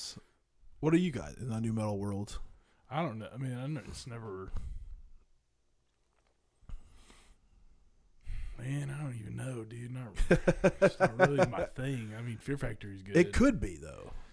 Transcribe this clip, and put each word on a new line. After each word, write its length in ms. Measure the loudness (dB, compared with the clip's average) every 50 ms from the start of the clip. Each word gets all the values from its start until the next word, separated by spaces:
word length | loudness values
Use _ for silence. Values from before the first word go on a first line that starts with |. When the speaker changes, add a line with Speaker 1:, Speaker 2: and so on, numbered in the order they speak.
| -10 -10 -12 -12 -16 _ _ _ _ _ _ _ -20 -20 -6 0
Speaker 1:
what 120 | 4 6
do 60 | 6 6
you 140 | 6 4
got 260 | 0 -2 -6 -8 -10 -8
in 120 | -6 -4
the 100 | -2 -2
nu 140 | 0 0 0
metal 240 | 0 0 0 0 0
world? 420 | -2 -2 -2 -2 -4 -4 -6 -6 -8 -10 -12 -18 _ _ _ _ _ -8
Speaker 2:
I 100 | -4 -2
don't 160 | -2 -2 -4 -6
know. 80 | -8 -10 -8
I 40 | -6
mean, 200 | -6 -4 -4 -4
I 80 | -6 -6
know 140 | -6 -6 -8 -10
it's 180 | -12 -12 -12 -12
never. 440 | -12 -10 -10 -8 -8 -8 -8 -6 -4 -4 -4 -4 -6 -8 -10 -12 -14 -14 -16 -16 -20 -20 _ _ _ _ _ _ _ _ _ _ _ _ _ _ _ _ _ _ _ _ _ _ _ _ _ _ _ _ _ -12 -12 -12 -12 -14 -20 -20 -20 -20 -20 -20 -20 -20 -20 _ _ _ _ _ -20 -20 -20 _ _ _ _ _ _ _ _ _ -8 -6 -4 -4 -4 -6 -6 -6
Man, 300 | -6 -4 -4 -4 -4 -6
I 120 | -6 -6 -6
don't 120 | -6 -6 -8
even 160 | -8 -8 -8
know, 280 | -6 -6 -6 -6 -6 -8
dude. 280 | -10 -10 -10 -10 -8
Not, 800 | -8 -8 -8 -4 2 4 6 8 6 6 6 4 4 6 4 4 4
Speaker 1:
<laughs> 80 | 6
Speaker 2:
it's 180 | 6 4 6 6
not 180 | 2 2 4 6
really 260 | 4 6 6 6 4 4
my 160 | 4 0 -4
thing. 480 | -4 -4 -4 -4 -2 -2 -4 -4 -6 -8 -8
I 40 |
mean, 160 | -6 -6 -8 -6
Fear 200 | -4 -4 -4 -2
Factory 380 | -2 -4 -6 -6 -10 -10 -12
is 60 | -12
good. 160 | -6 2 6 6
Speaker 1:
It 160 | 6 6 6
could 260 | 6 6 6 6 4
be, 180 | 0 -4 -4 -6
though. 340 | -10 -12 -12 -12 -12 -10 -10 -12 -12 -14